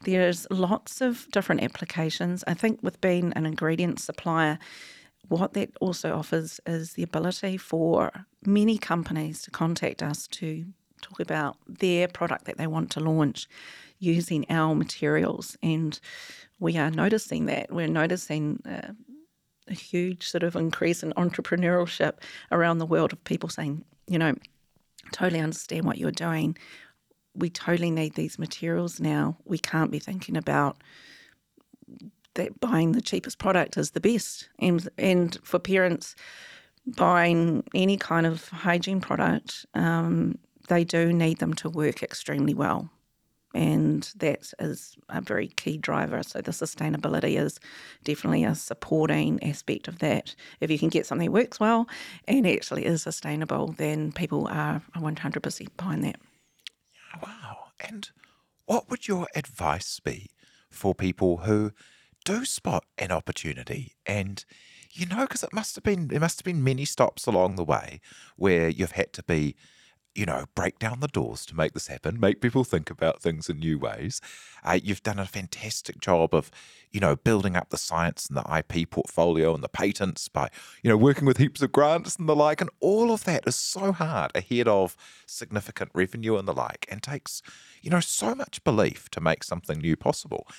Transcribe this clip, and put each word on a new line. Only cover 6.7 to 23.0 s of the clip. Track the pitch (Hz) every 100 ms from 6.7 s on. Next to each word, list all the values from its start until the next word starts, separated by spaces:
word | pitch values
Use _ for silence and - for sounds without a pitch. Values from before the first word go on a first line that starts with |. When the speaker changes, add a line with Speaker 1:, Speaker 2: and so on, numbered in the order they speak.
| 165 165
Speaker 1:
the | -
ability | 170 160 170 185 196 185
for | - 165 165 165 - - 190 _
many | 196 202 214 214
companies | - 170 160 160 156 156
to | -
contact | - 165 165 - -
us | 156 151 -
to | - 160 156 170 - _ _
talk | - -
about | 175 156 143 - -
their | - 185 175 180
product | - 170 -
that | - -
they | 160
want | 160 160
to | -
launch | 156 160 147 - - - - - - _
using | 180 165 175 156 -
our | 160 156
materials. | 156 160 - 147 156 - - - -
And | 165 160 156 - - - - - - _
we | 170 165
are | 151
noticing | 160 190 220 - 160 -
that. | 147 -
We're | 170 160
noticing, | 165 165 180 - 156 151 - -
uh, | 180 - 214 - 285 320 _ _ _ -
a |
huge | 180 - 175 180 180 -
sort | 175
of | 175 170
increase | 165 - 170 170
in | 160
entrepreneurship | 156 175 - - 175 175 175 175 - 156 - - - -
around | 170 170 170
the | 160
world | 165